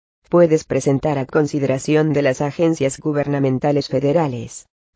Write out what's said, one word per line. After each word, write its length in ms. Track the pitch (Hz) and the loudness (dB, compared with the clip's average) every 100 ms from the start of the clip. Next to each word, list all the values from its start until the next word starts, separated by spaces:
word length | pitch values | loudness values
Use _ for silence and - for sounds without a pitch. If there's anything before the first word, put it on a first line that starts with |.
| _ _ _ | _ _ _
puedes 340 | 175 170 156 | 4 4 4
presentar 540 | - 135 143 139 156 139 | 0 -2 0 0 0 -4
a 80 | 127 | -2
consideración 880 | 156 147 147 135 131 - 151 156 | 0 0 -2 -2 -2 0 0 2
de 80 | 147 | 2
las 180 | 143 131 | 0 0
agencias 600 | 147 143 165 165 135 - | -4 0 0 2 -2 -2
gubernamentales 880 | 156 143 143 143 139 127 147 147 - | -4 -2 -2 0 0 0 0 0 0
federales, 800 | 131 139 160 151 120 117 - - _ _ | -2 2 2 0 -4 -10 -16 -20 _ _